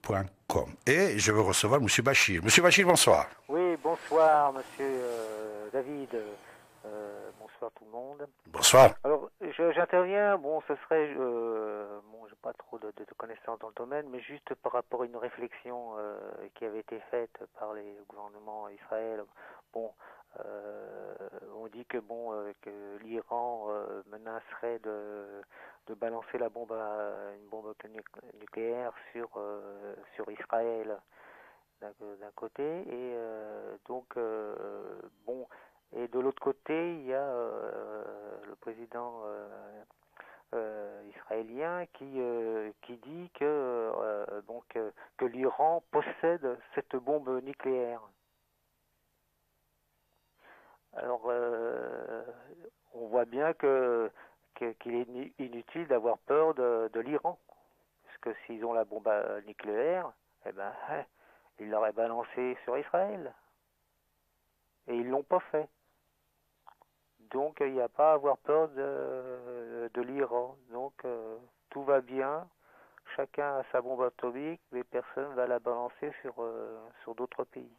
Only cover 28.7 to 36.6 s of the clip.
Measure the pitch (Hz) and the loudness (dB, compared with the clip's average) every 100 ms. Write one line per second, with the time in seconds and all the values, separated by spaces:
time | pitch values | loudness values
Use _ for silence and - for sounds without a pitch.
28.7 | 120 123 - - 120 117 107 104 104 101 | -2 -4 -8 -14 -10 -10 -8 -8 -8 -12
29.7 | 101 101 101 101 - 104 104 - 113 117 | -14 -14 -14 -16 -12 -10 -10 -2 0 0
30.7 | 113 110 101 _ - - - - - _ | -2 -6 -8 _ -20 -20 -20 -20 -20 _
31.7 | _ 104 101 104 98 104 - 113 - 147 | _ -18 -14 -16 -14 -16 -12 -12 -6 -4
32.7 | 170 - 123 127 120 113 110 107 107 104 | -4 -8 -8 -6 -6 -8 -8 -10 -10 -12
33.7 | 104 - 127 123 123 113 110 107 104 101 | -14 -10 -10 -8 -4 -4 -4 -6 -8 -8
34.7 | 101 101 101 - _ - 127 123 - - | -10 -12 -14 -16 _ -8 -8 -10 -16 -20
35.7 | _ _ - 120 127 131 - 139 135 | _ _ -8 -4 0 0 0 -2 -2